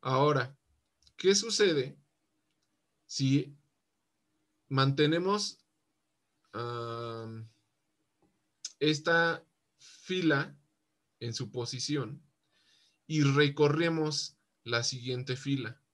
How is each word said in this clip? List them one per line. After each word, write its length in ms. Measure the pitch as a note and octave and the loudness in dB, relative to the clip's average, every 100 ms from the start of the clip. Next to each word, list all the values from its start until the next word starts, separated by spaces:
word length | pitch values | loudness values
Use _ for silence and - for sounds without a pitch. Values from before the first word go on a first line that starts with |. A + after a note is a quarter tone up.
Ahora, 560 | B2+ C3 D3 C#3 B2 - _ _ _ _ _ - | 0 2 4 2 -2 -8 _ _ _ _ _ -2
¿qué 180 | F#3 | 2
sucede 640 | G3 A3+ G#3 G#3 D3+ C3 - _ _ _ _ _ _ _ _ _ _ _ | 2 2 2 4 4 -2 -8 _ _ _ _ _ _ _ _ _ _ _
si 500 | - C3+ C#3 - - _ _ _ _ _ _ _ _ _ _ _ | -2 2 2 0 -12 _ _ _ _ _ _ _ _ _ _ _
mantenemos, 880 | C3+ C3+ C#3 D3+ E3 F#3 G#3 G3+ - _ _ _ _ _ _ _ _ _ | 2 2 4 4 4 0 -2 -2 -10 _ _ _ _ _ _ _ _ _
am, 960 | G#2+ A#2+ A#2+ A#2 A#2 A#2 A2+ A2+ A2+ A2+ _ _ _ _ _ _ _ _ _ _ _ - _ | -10 -8 -8 -8 -10 -10 -10 -12 -14 -16 _ _ _ _ _ _ _ _ _ _ _ -20 _
esta 640 | D3+ D3+ D#3+ E3+ E3+ E3 _ _ _ _ | 0 0 0 2 2 -2 _ _ _ _
fila 760 | - - - F#3 E3 C#3 D#3+ - _ _ _ _ _ _ | -20 -20 -8 -2 2 0 -2 -10 _ _ _ _ _ _
en 140 | A#2+ | -10
su 160 | A2+ A#2+ | -8 -8
posición 720 | B2 A#2 B2+ - D3 A2 - _ _ _ _ _ _ _ _ _ | -8 -8 -8 -6 -4 -6 -12 _ _ _ _ _ _ _ _ _
y 160 | D#3 | 2
recorremos 1120 | C#3 C#3 D3 C#3+ D3 D3 E3+ D#3+ D#3 D3 - _ _ _ | 4 4 2 4 2 4 0 0 -2 -4 -8 _ _ _
la 180 | A#2 A#2 | -4 -2
siguiente 540 | A#2+ C3 B2 B2 B2+ B2+ | -2 -6 -6 -6 -4 -6
fila. 440 | C#3 C#3 A2 - _ | -2 -4 -4 -12 _